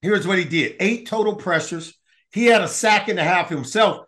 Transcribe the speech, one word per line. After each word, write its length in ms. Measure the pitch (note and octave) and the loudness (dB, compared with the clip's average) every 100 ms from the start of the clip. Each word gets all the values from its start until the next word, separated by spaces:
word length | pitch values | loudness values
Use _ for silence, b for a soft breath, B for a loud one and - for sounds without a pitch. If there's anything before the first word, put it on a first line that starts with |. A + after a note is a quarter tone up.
here's 240 | E3 G#3 E3+ | 0 0 0
what 120 | F#3+ | -2
he 60 | |
did. 300 | D#3+ D#3+ A#2+ - | 0 -2 -2 0
Eight 260 | F#3+ A#3 - | -2 -2 -4
total 300 | A3 G#3+ G3+ | -2 -2 -2
pressures. 600 | F#3 E3 D#3+ E3+ D#3+ _ _ _ _ | -2 -2 -2 -10 -12 _ _ _ _
He 140 | - A#3+ | 0 4
had 140 | A3+ | 4
a 60 | F3 | 2
sack 420 | - A3+ G#3 G3+ | -2 2 2 0
and 120 | F3+ | -2
a 40 | |
half 240 | D#3+ F3+ D#3+ | 0 0 0
himself. 560 | D#3+ B2 G#3+ G#3+ - | -6 -4 2 2 2